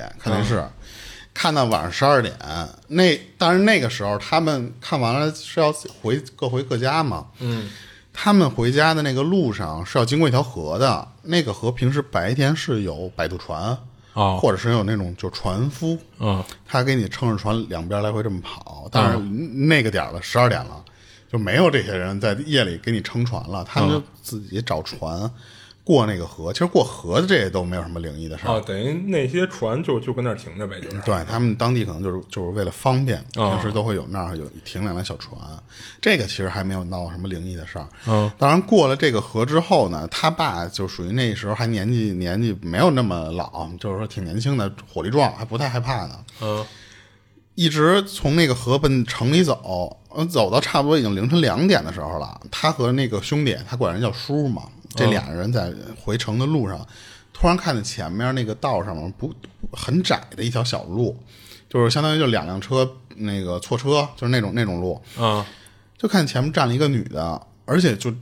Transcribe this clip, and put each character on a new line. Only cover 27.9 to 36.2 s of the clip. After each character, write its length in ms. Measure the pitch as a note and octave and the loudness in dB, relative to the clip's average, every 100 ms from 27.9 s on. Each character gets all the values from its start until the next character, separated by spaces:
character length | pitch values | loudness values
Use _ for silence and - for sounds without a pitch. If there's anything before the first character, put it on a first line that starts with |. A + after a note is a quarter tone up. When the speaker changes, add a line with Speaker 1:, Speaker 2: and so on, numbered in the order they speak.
Speaker 1:
么 80 | E2+ | -8
灵 160 | E2 | -8
异 140 | D2 D#2+ | -8 -10
的 80 | D#2+ | -6
事 100 | A2+ | -2
儿。 60 | |
Speaker 2:
哦， 100 | A2 F#2+ | -2 -2
等 120 | G2 | -4
于 140 | B2 | -4
那 340 | E3 G3 F3 B2+ | -4 -2 -2 0
些 200 | E3+ F#3 | 0 -2
船 360 | - A2 B2+ | -2 -2 -2
就， 160 | E3 A#2+ | 0 -2
就 140 | A2+ | -2
跟 100 | B2 | -2
那 80 | A#2+ | -4
儿 40 | |
停 240 | G2+ E2 F2+ | -4 -8 -10
着 80 | G2+ | -10
呗， 120 | F#2+ | -10
就 100 | F2 | -10
是。 80 | G2 | -6
Speaker 1:
对， 260 | A2 F#2 D#2+ | -2 -2 0
他 140 | A2+ | 0
们 140 | A#2+ | 2
当 200 | A2+ A#2+ | 2 0
地 80 | B2 | 0
可 120 | F#2 | -2
能 80 | E2 | -4
就 100 | F#2+ | -4
是， 100 | F2+ - | -4 -6
就 160 | - | -8
是 60 | F2 | -4
为 120 | G#2 | -2
了 80 | F2+ | -4
方 320 | - C3 B2+ C3+ | -2 2 2 2
便， 120 | F#2+ - A#2+ | -2 -4 -2
Speaker 2:
哦。 140 | G#2 | 0
Speaker 1:
平 100 | G2 | 0
时 100 | G#2 | 0
都 100 | G#2+ | 0
会 120 | A2 | -2
有 120 | G2 B1+ | -2 -4
那 160 | F#2+ F2 | -6 -6
儿 100 | E2 | -6
有 80 | D2 E2+ | -10 -14
停 200 | - F#2 | -12 -6
两 100 | G2 | -4
辆 100 | F2 | -4
小 140 | F#2 D#2+ | -6 -10
船。 240 | - - C#2+ D#2 - - - - | -14 -16 -14 -16 -18 -20 -20 -2
这 160 | G#3 | 2
个 80 | F3+ | 2